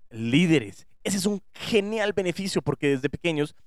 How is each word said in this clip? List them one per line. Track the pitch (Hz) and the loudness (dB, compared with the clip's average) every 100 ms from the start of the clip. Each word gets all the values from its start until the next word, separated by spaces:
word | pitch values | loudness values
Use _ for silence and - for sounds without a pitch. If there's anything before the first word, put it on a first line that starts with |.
| - | -10
líderes. | 110 117 135 180 156 104 95 - - | -6 2 4 4 2 0 -10 -20 -10
Ese | 208 196 | -4 -2
es | |
un | 185 202 - | 0 -2 -6
genial | - - 214 202 220 208 | -14 -2 0 0 -2 -2
beneficio | 202 180 170 190 180 | 0 -2 -2 -2 -2
porque | - 143 147 | -2 0 0
desde | 139 139 | 2 0
pequeños | - 170 156 147 - | -2 -2 0 -2 -6